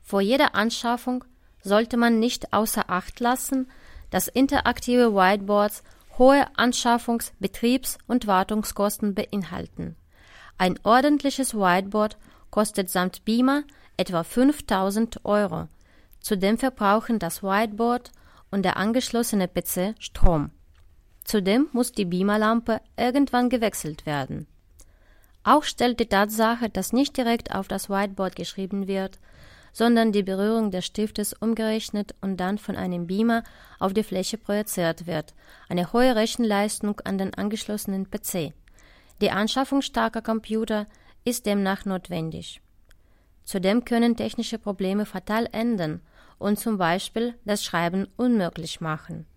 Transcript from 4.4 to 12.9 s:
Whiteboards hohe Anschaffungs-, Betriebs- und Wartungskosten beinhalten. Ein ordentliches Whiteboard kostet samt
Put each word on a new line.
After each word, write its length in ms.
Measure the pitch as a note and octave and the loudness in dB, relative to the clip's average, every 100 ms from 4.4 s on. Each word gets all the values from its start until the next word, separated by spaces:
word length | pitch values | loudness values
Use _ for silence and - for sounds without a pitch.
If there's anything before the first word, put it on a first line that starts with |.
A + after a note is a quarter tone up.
| C4+ C#4+ - B3 - B3 A#3+ G3 | 2 4 0 -2 0 4 4 6
Whiteboards 680 | F#3 G3+ G3 G#3 G#3 - - - - - | 4 2 2 2 2 -4 -18 -20 -14 6
hohe 280 | B3+ C#4 - - | 8 8 4 2
Anschaffungs-, 800 | A#3+ A#3+ A#3+ A#3 A#3+ A#3 - - | 0 2 2 2 0 -2 -4 -6
Betriebs- 580 | G3 - A#3 C4 - - - | -8 0 2 2 0 -10 -2
und 200 | B3 G#3+ | -2 2
Wartungskosten 880 | F#3 G3 G#3+ G#3+ - G3+ - G#3 G3 | 2 2 -2 -4 0 0 0 -2 -2
beinhalten. 800 | - G3+ E3+ - - - E3+ E3 _ _ - - - - | -4 -4 -4 -8 -10 -10 -10 -12 _ _ -20 -20 -20 0
Ein 220 | F#3 - | 0 0
ordentliches 720 | G3+ A#3+ C#4+ D4 C#4 - C4 G#3+ | 4 6 6 2 0 -2 -4 0
Whiteboard 600 | F#3+ F3+ G3 G#3+ G#3+ - - - - | 2 2 2 -2 -2 -4 -20 -20 -4
kostet 400 | - G#3+ - | 0 0 -2
samt 360 | F#3 | -2